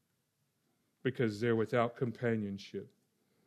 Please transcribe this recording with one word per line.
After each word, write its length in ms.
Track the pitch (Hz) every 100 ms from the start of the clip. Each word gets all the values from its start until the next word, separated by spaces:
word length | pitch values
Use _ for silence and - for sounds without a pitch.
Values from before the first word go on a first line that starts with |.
| _ _ _ _ _ _ _ _ _ _
because 360 | 131 - 117 101
they're 160 | 120 113
without 400 | 107 127 117 -
companionship, 960 | 120 113 120 113 101 98 - 98 - _ _ _ _ _